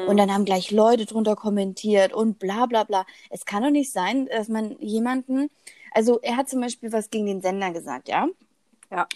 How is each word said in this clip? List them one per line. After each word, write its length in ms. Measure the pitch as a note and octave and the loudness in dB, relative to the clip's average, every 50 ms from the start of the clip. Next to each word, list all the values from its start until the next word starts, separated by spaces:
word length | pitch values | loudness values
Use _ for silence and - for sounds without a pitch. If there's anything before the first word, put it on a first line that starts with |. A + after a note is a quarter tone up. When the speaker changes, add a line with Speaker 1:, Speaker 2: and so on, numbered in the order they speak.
| F#3 | 0
Speaker 1:
Und 120 | F#3 G3+ | 4 4
dann 160 | G#3 G3+ G3 G3 | 4 4 4 2
haben 120 | G3+ G3+ | 0 2
gleich 260 | G3 F#3+ F#3 F3+ - | 2 0 0 0 0
Leute 340 | G#3 G#3+ G#3+ A3+ A#3+ A3+ G#3+ | 4 4 6 6 4 2 0
drunter 300 | - G#3 A3+ G#3+ G#3+ G#3 | -2 -2 0 0 0 0
kommentiert 760 | - - G#3+ G3+ G3+ G3 F#3+ F#3+ - - G#3+ G#3 G3 F#3+ F#3+ - | 0 -2 -2 0 0 -2 -2 -6 -4 0 2 4 4 4 4 2
und 260 | G#3+ A3+ A3+ G3 - | 0 0 0 0 -2
bla 260 | G3 F#3 G3+ A#3 B3+ | -4 -4 0 0 0
bla 160 | A#3+ A#3+ A3 G#3 | 2 2 0 0
bla. 200 | G#3+ G3+ F#3 F#3+ - - - - _ | 0 0 -2 -2 -4 -10 -20 -16 _
Es 160 | - - - | -14 -12 -8
kann 180 | - G3+ G3+ B3 | -6 -2 0 2
doch 80 | D4 | 2
nicht 200 | D4 D4 C4 - - | 2 2 2 0 -2
sein, 340 | F#3+ F3+ G3 A#3+ C4+ C4 | -2 -2 0 0 -2 -2
dass 220 | - A3+ A3 G#3 A3+ | -2 -4 -4 -2 -2
man 280 | A3 A3 A3 G#3 - - | -2 -2 -4 -4 -6 -8
jemanden, 680 | A3 G#3 A3 A3 A#3 B3 C4 C4 B3 C4 C4 C4+ D4 D4 - _ _ - - _ - - | -6 -4 -2 0 0 0 -2 -2 -2 -2 -2 -2 -2 -2 -6 _ _ -20 -20 _ -20 -2
also 280 | - A3+ A3 B3 A#3+ - | 0 2 4 4 2 2
er 160 | - A#3+ A#3 | 0 -2 -2
hat 120 | C4 C#4 - | -2 -2 -2
zum 120 | C4 B3+ | -4 -4
Beispiel 300 | A#3+ B3 A#3+ - A#3 A3 A#3 | -4 -4 -6 -10 -8 -4 -4
was 160 | A3 G#3 - | -4 -4 -4
gegen 160 | A3+ A3 G#3 | -4 -4 -2
den 140 | G3+ G3 F#3 | -2 -4 -2
Sender 300 | F3+ F#3 G3 G3 G3 F3+ | -2 -2 -2 -2 -4 -4
gesagt, 380 | E3 E3+ D3+ C#3+ B2+ C3 - - | -6 -6 -8 -10 -10 -10 -6 -2
ja? 180 | A2 E3+ B3+ F4 F#4+ - _ _ _ _ _ _ _ _ _ _ | -2 0 0 -2 -4 -8 _ _ _ _ _ _ _ _ _ _
Speaker 2:
Ja. 160 | G3 - - - - | -6 -4 -4 -4 -6